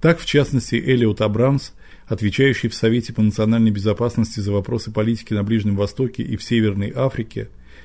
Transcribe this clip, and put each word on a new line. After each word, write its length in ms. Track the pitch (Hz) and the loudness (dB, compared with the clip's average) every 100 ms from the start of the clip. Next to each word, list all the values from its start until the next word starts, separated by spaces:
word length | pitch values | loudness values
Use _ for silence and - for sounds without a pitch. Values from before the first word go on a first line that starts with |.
Так, 180 | 156 170 | 2 2
в 80 | - | 2
частности, 480 | 147 139 135 - | 0 2 0 -2
Элиот 460 | 120 - 131 113 104 | -4 0 2 2 2
Абрамс, 500 | 107 104 127 139 - - - - - | 0 2 2 2 -4 -18 -20 -20 -8
отвечающий 600 | 107 104 98 135 127 120 | -2 -2 2 2 2 -2
в 60 | |
Совете 380 | - 113 113 113 | 0 0 0 -2
по 100 | - | 0
национальной 480 | 107 104 107 113 113 | 2 2 2 4 4
безопасности 680 | 101 101 101 120 113 110 - | 2 0 0 -2 0 -2 -2
за 100 | 98 | -2
вопросы 400 | 101 98 117 - | -2 -2 -6 -4
политики 420 | 110 107 113 - | -2 0 -2 -2
на 120 | 107 | -4
Ближнем 320 | 101 113 104 98 | 0 0 0 0
Востоке 480 | 101 - 131 - | -2 -2 -4 -4
и 120 | 120 107 | -6 -6
в 60 | |
Северной 500 | - 120 110 98 101 | -2 2 2 0 -4
Африке, 580 | - 131 - 113 - 107 - - - | -2 -2 -2 -8 -8 -10 -14 -20 -20